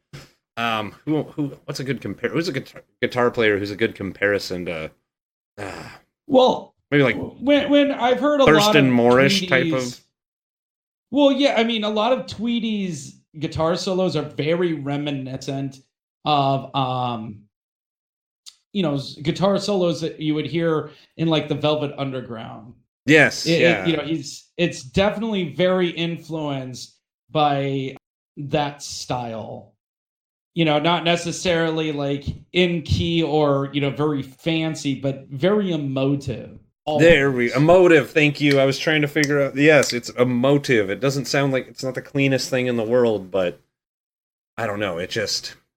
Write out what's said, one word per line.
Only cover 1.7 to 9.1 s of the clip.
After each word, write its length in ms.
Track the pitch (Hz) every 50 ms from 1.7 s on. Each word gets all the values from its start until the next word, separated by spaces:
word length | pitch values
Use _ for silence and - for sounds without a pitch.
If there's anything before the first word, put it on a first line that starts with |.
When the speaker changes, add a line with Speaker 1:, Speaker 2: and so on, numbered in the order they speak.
| 147 -
Speaker 1:
a 40 | 139
good 160 | 127 139 113
compar-, 300 | - 110 95 - - 110
who's 180 | 107 151 170 180
a 40 | 135
guitar, 300 | 135 - - - - - _ _ - -
guitar 280 | 117 - 123 123 120
player 280 | 117 - 113 107 104 95
who's 120 | 101 101
a 60 | 104
good 180 | 92 113 110 98
comparison 720 | - 101 95 87 - 101 101 101 98 - - 95 90 90
to, 240 | 85 85 78 78 78 _ _ _ _ _ _ _ _ _ _ _ _ _ -
uh, 300 | 101 98 87 82 78 - - - _ _ _ _ _
Speaker 2:
Well, 480 | - 277 262 262 247 - - - - _ _ _ -
Speaker 1:
maybe, 120 | 143 147 139
like, 120 | 123 110 - - - - -
Speaker 2:
when, 280 | - 269 294 285 - -
when 240 | 285 285 285 277 269
I've 280 | - 233 247 254 -
heard 200 | 262 294 294 285
a 40 | 269
lot 100 | - 151
Speaker 1:
Thurston 320 | 156 - - 156 151 139
Speaker 2:
of 60 | 131 123
Speaker 1:
Moorish 520 | 120 117 120